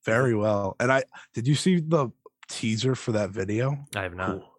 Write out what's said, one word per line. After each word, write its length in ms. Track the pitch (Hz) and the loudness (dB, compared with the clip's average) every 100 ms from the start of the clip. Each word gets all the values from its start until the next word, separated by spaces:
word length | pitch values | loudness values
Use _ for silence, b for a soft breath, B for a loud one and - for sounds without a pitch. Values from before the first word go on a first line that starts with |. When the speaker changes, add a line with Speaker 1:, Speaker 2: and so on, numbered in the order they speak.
Speaker 1:
very 300 | - 113 131 | 2 2 2
well. 400 | 110 107 101 98 - | 2 2 0 -2 0
And 120 | 123 | 2
I, 120 | 135 - B B | 2 0 B B
did 140 | - 117 | -4 0
you 80 | |
see 240 | 147 190 175 | 2 4 2
the 300 | 156 160 123 - - _ - | 2 0 0 -6 -20 _ -14
teaser 440 | - 113 110 127 | -6 -2 0 0
for 160 | 127 - | 0 -2
that 160 | 107 98 | -2 -2
video? 480 | 101 95 107 135 143 143 | -4 -2 0 0 -2 -6
Speaker 2:
I 60 | 101 | -6
have 120 | 92 | -6
not. 160 | 87 95 | -4 -4
Speaker 1:
Cool. 180 | 95 - | -4 -10